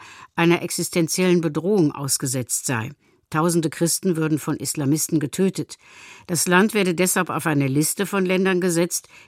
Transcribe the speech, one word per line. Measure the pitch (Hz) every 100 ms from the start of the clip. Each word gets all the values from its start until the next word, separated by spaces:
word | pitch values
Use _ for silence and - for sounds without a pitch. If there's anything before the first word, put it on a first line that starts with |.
| - - - -
einer | 165 170
existenziellen | 175 - 170 180 156 - 185 175
Bedrohung | 165 151 165 214 147
ausgesetzt | - 139 - 139 131 120 - -
sei. | 120 113 - _ _ -
Tausende | 156 175 170 156
Christen | - 170 - 190 160
würden | 156 151
von | - 151
Islamisten | 139 - 135 151 - 160
getötet. | 147 - 190 170 - - - - - - -
Das | 170 -
Land | 180 208 214
werde | 185
deshalb | 165 185 190 170
auf | 143 165
eine | 143 139
Liste | 139 151 - 196
von | 202
Ländern | 185 185 190 180
gesetzt, | 185 165 175 - - -